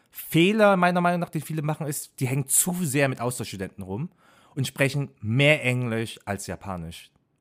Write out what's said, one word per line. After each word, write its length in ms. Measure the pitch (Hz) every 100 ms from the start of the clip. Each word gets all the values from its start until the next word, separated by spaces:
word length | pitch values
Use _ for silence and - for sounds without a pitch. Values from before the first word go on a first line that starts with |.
| _
Fehler 680 | - - 156 180 220 208 190
meiner 240 | 180 180
Meinung 180 | 175 175
nach, 100 | 170
den 120 | 160
viele 180 | - 156
machen, 240 | 151 151 147
ist, 340 | 147 - -
die 60 | 127
hängen 200 | 139 135
zu 260 | - - 180
sehr 240 | 170 139 139
mit 120 | -
Austauschstudenten 640 | 120 123 113 98 92 -
rum 260 | 90 101 175 _ _ _ _ -
und 100 | 127
sprechen 440 | - 135 143 135 _
mehr 420 | 107 120 143 151
Englisch 560 | 127 123 123 113 113 - -
als 220 | 98 -
Japanisch. 640 | 87 104 92 82 - - _ _ _